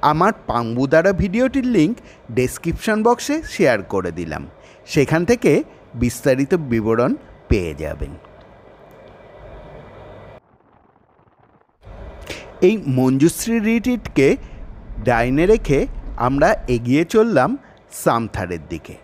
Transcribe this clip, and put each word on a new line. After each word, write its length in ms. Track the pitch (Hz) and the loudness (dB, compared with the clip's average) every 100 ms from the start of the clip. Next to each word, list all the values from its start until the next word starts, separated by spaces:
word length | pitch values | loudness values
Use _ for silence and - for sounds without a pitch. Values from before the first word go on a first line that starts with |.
আমার 300 | 143 156 190 220 - | 2 4 2 0 -6
পাংবুদারা 640 | 120 117 117 139 160 180 | -4 -2 -2 2 4 4
ভিডিওটির 540 | 190 190 214 254 269 254 | 0 -2 0 0 0 0
লিংক 300 | 220 156 240 - - - | 2 2 0 -12 -20 -6
ডেসক্রিপশন 680 | 117 127 - 165 156 - 214 | -2 -2 -2 -6 -4 -2 2
বক্সে 400 | 220 240 - 302 | 2 0 -2 -6
শেয়ার 400 | 311 - 165 113 | -6 0 2 2
করে 300 | 90 98 90 | -2 -4 -4
দিলাম, 340 | 82 82 73 69 - - - - | -6 -8 -8 -12 -18 -20 -20 -4
সেখান 380 | 160 135 160 | 0 2 0
থেকে 380 | 175 240 196 160 320 - - | 2 2 4 2 0 -14 -18
বিস্তারিত 600 | 120 120 - 147 131 139 | -4 -4 0 0 2 0
বিবরণ 600 | 180 143 113 107 113 131 285 - - - | -2 0 -2 0 2 0 -2 -8 -20 -2
পেয়ে 260 | 107 85 | -2 -2
যাবেন। 360 | 73 78 73 73 80 - - - - - - - - - - - - - - - - - - - - - - _ _ _ _ _ _ _ _ _ _ _ _ _ _ - - - - - - - - | -6 -8 -8 -10 -12 -20 -20 -20 -20 -20 -20 -20 -20 -20 -20 -20 -20 -20 -20 -20 -20 -20 -20 -20 -20 -20 -20 _ _ _ _ _ _ _ _ _ _ _ _ _ _ -20 -18 -16 -16 -16 -16 -16 0
এই 220 | 180 220 143 | 2 2 -2
মঞ্জুশ্রী 720 | 127 131 135 160 - - 233 | 0 2 4 2 0 -2 0
রিট্রিটকে 760 | 214 233 247 240 - - 139 254 - - - - - - | 0 0 0 -4 -2 2 2 2 -4 -16 -16 -16 -14 -4
ডাইনে 420 | 110 117 120 135 180 | 0 2 2 2 4
রেখে 400 | 220 - 139 254 - - - | 2 2 0 0 -6 -12 -2
আমরা 400 | 120 139 165 214 - | 0 2 2 2 -2
এগিয়ে 360 | 120 120 139 | -2 2 0
চললাম 540 | 170 220 233 170 135 269 - - _ | 2 2 4 4 2 -2 -10 -20 _
সামথারের 680 | - - 120 110 101 90 87 76 | -4 0 0 -2 -6 -6 -8 -8
দিকে। 260 | 82 - - | -12 -12 -20